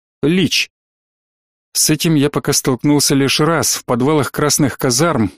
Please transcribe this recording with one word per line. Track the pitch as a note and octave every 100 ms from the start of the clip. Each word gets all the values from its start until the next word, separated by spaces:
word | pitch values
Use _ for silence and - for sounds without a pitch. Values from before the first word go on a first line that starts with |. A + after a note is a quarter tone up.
| _ _
Лич. | C#3+ F3+ D#3+ - - _ _ _ _ _ _ _ _ _ _
С | - -
этим | D#3 E3+
я | D#3 C#3
пока | D3 C#3
столкнулся | C#3 - B2+ D3 D3 -
лишь | C#3+ C#3 -
раз | D#3 D#3+ A2+
в | -
подвалах | - B2 C3 D#3 -
красных | - D3+ - D3 -
казарм | C#3 A#2+ E3+ C#3+ G2+